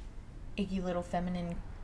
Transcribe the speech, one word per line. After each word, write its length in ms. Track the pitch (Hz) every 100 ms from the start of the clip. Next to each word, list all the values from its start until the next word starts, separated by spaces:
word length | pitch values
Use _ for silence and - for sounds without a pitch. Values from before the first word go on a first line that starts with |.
| - - - - - -
icky 240 | 196 190
little 220 | 180 175
feminine 520 | 175 175 180 180 170 170 - -